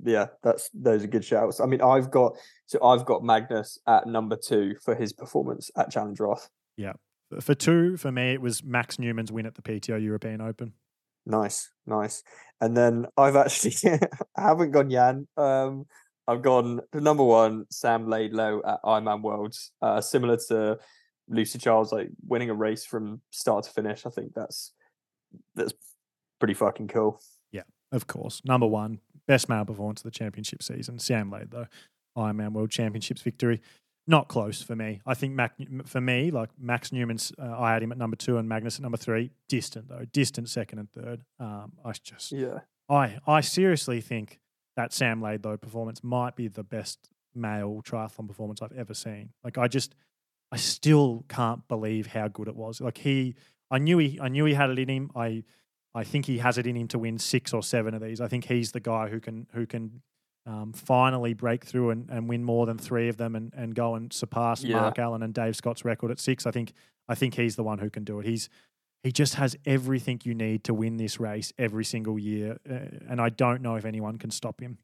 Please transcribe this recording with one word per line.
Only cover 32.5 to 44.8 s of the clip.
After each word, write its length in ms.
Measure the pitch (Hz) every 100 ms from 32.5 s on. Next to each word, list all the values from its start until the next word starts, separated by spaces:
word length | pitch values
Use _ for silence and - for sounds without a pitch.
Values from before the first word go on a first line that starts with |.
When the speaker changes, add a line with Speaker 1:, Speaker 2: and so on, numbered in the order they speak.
Speaker 2:
World 180 | 107 107
Championships 500 | - 113 107 - -
victory. 400 | 120 - 120 117 _ _ _ _ -
Not 220 | 160 -
close 320 | 123 104 104
for 160 | - 113
me. 240 | 110 104 131
I 100 | 127
think 180 | 135
Mac, 220 | 135 117 - 139 131 -
for 140 | 131
me, 320 | 127 123 160
like, 200 | 139 113 -
Max 360 | 123 120 -
Newman's, 400 | 131 120 113 - -
uh, 160 | 127 117
I 140 | 117
had 100 | 113
him 80 | 113
at 60 | 123
number 180 | 113 113
two 220 | - 120
and 100 | 113
Magnus 300 | 110 117 -
at 40 |
number 160 | 131 113
three. 340 | - 113 123 _ -
Distant 400 | 127 - 113 120
though, 160 | 87 120
distant 340 | 143 127 - 117
second 320 | 123 107 107
and 100 | 104
third. 340 | 117 120 120 123 -
Um, 360 | 117 104 101 -
I 80 | 120 104
just, 300 | - - -
Speaker 1:
Yeah. 280 | 139 131 - - _ -
Speaker 2:
I, 300 | 143 123 104 -
I 140 | 151
seriously 580 | 143 - 190 160 - 120
think 400 | - 117 104 - _ _ _
that 160 | -